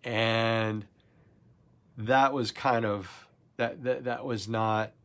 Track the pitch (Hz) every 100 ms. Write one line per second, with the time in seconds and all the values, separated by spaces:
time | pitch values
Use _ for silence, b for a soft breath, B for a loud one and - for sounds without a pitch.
0 | 123 113 113 113 113 113 110 107 104 _
1 | b b b b b _ _ _ _ -
2 | 110 131 135 139 110 - 135 117 113 104
3 | 92 - - _ _ - 117 - 123 123
4 | 123 120 135 113 101 113 110 110 107 -